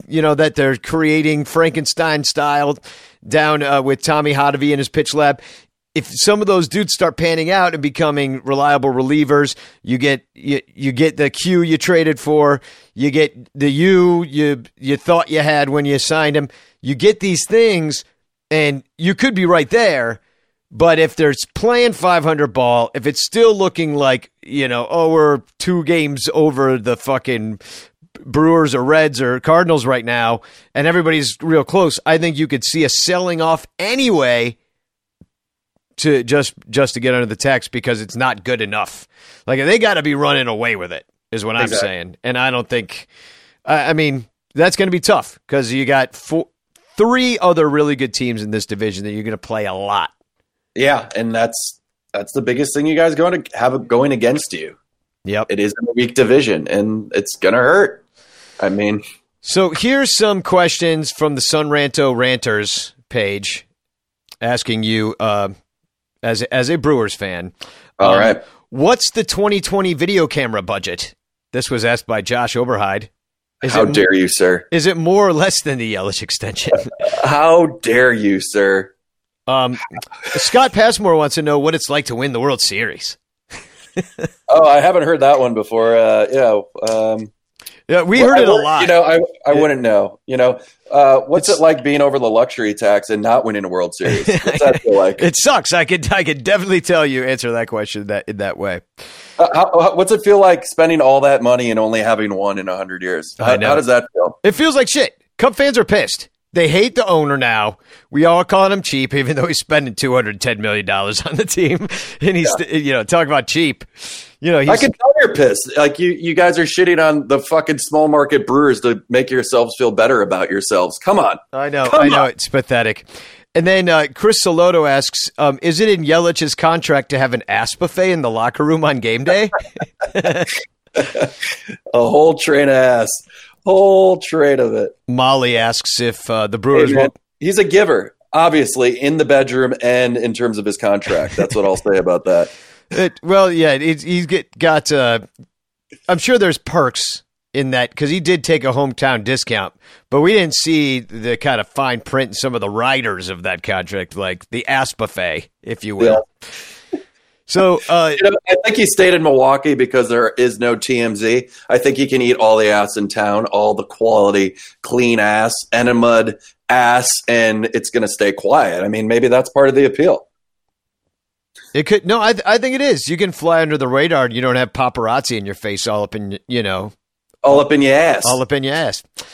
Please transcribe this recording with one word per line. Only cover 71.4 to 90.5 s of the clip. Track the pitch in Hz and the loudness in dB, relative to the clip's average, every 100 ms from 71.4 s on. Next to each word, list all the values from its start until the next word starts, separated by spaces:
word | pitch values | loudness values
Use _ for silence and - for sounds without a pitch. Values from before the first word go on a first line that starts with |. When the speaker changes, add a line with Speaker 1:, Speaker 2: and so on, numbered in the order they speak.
| _ | _
Speaker 1:
This | 123 - | -8 -4
was | 120 117 | -2 0
asked | 120 - | -2 -2
by | 110 | -6
Josh | 95 120 120 120 | -4 -4 -2 -4
Oberheide. | 123 104 98 101 - _ _ _ _ - | -2 -2 -2 -4 -8 _ _ _ _ -8
Is | 131 | -2
Speaker 2:
How | 113 | 0
Speaker 1:
it | 107 | 2
mo-, | |
Speaker 2:
dare | 113 95 | 2 2
you, | 95 90 | 2 0
sir? | - 92 87 - | 2 2 0 -2
Speaker 1:
is | 165 165 | -2 0
it | 165 | 0
more | 160 196 196 | 2 4 4
or | |
less | 156 190 - | 2 0 -2
than | 151 131 | -4 -6
the | 113 | -6
Yelich | 98 98 - | -4 -6 -6
extension? | 104 - 98 90 - - - - | -8 -8 -8 -6 -2 -2 -2 -6
<laughs> | - - | -6 -2
Speaker 2:
How | 135 147 160 170 160 - | 0 2 4 4 2 -2
dare | 113 120 127 | 0 2 2
you, | 113 104 95 | 2 0 -2
sir? | - 104 98 95 95 _ _ _ _ _ - | -2 0 2 2 -2 _ _ _ _ _ -2
Speaker 1:
Um, | 131 127 123 - - - - - | 0 0 -4 -12 -16 -18 -16 -10
Scott | - - 247 262 | -6 0 2 2
Passmore | 202 226 214 196 160 | 2 2 2 2 2
wants | 147 165 | 2 -2
to | |
know | 151 143 | 0 0
what | 151 160 | 0 -2
it's | - | -4
like | 147 - | -4 -4
to | 120 | -6
win | 139 | -6
the | 117 | -2
World | 139 123 | -2 0
Series. | - 101 113 - - - _ _ _ | -2 -4 -6 -8 -12 -14 _ _ _
<laughs> | - - _ - 185 - - 165 _ - | -20 -20 _ -12 -10 -10 -10 -12 _ 2
Speaker 2:
Oh, | 147 156 | 4 6
I | 143 | 6
haven't | 165 180 | 6 2
heard | 156 156 | 2 2
that | 139 139 | 4 4
one | 123 | 2
before. | 110 104 113 113 113 | -2 -2 0 2 4
Uh, | 113 107 104 | 4 2 2
yeah, | 135 120 104 - - 113 | 2 2 2 -2 -8 -4
um, | 110 110 110 107 _ _ _ - - - | -2 -2 -4 -8 _ _ _ -20 -16 0
Speaker 1:
Yeah, | 175 | 0
we | 170 247 | 2 4
Speaker 2:
well, | - | 6
Speaker 1:
heard | 180 | 6
Speaker 2:
I | |
Speaker 1:
it | 220 | 6
a | |
Speaker 2:
wouldn't, | 208 | 4
Speaker 1:
lot. | 151 156 | 2 0
Speaker 2:
you | 175 | 4
know, | 170 | 4
I, | 160 165 | 4 2
I | 170 - 143 | 0 -4 0
Speaker 1:
Yeah. | 147 | 2
Speaker 2:
wouldn't | 151 135 | 2 2
know. | 117 104 101 - - | 2 2 0 -6 -8
You | 131 | 0
know, | 127 | 2